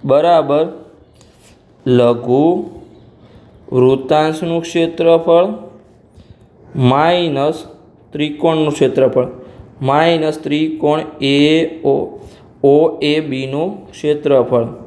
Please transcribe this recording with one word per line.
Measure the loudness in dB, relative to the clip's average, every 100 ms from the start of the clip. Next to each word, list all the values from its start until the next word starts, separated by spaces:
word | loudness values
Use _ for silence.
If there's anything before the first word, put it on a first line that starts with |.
| 2
બરાબર | 2 4 2 2 0 -2 -6 -20 _ _ _ _ _ _ _ _ _ 0
લઘુ | 4 4 0 0 2 2 0 -6 -16 -20 -20 -20 _ -20 -20 -20 -20 -4
વૃત્તાંશનું | 2 2 2 0 0 0 -4 -4 -4
ક્ષેત્રફળ | -4 -2 -2 0 2 2 4 2 2 -4 -16 -20 _ _ _ -20 -20 -20 _ _ -14 0 2
માઇનસ | 2 2 2 -2 -2 -2 -4 -12 -20 _ _ _
ત્રિકોણનું | -6 -6 -2 0 2 0 0
ક્ષેત્રફળ | 0 2 2 0 -4 -8 -20 -20 -20 -6 -2
માઇનસ | 2 2 0 -2 -6
ત્રિકોણ | -4 -2 -2 -2 -2 -2 -4 -6
એ | -2 2 4 2 0 -4
ઓ, | -2 -2 -4 -12 -20 -20 -20 -2
ઓ | 2 4 2 0
એ | -2 -2
બીનું | -4 -8 -6 -6 -6 -8 -18
ક્ષેત્રફળ. | -8 -4 -2 2 2 2 -2 -2 -10